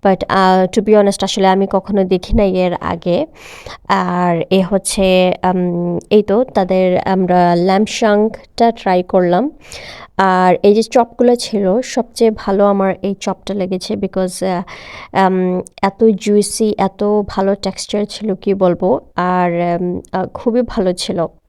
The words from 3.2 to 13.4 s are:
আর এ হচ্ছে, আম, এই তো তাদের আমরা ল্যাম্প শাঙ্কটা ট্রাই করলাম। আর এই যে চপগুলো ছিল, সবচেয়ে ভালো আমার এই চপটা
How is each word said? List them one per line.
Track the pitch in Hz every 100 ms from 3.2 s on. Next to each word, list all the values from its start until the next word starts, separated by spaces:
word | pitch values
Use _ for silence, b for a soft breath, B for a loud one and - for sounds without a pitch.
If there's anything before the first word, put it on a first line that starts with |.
| 320 B B B B B -
আর | 196 180 180 180 170 -
এ | 190 180
হচ্ছে, | 196 - - 190 185 180 -
আম, | 185 185 180 175 175 175 -
এই | 214
তো | 208 202
তাদের | 254 - 185 190 185 180 -
আমরা | 190 180 180 175 175
ল্যাম্প | 175 190 214
শাঙ্কটা | - 226 208 220 214 - - 233
ট্রাই | 226 - 180
করলাম। | 180 190 180 180 269 - B B B B B -
আর | 190 185 185 175
এই | 202 208
যে |
চপগুলো | 226 254 240 - 240 240
ছিল, | - 214 196 208
সবচেয়ে | 254 - 226 - 226 214
ভালো | - 196 202
আমার | 196 196 185
এই | 196 196
চপটা | - 185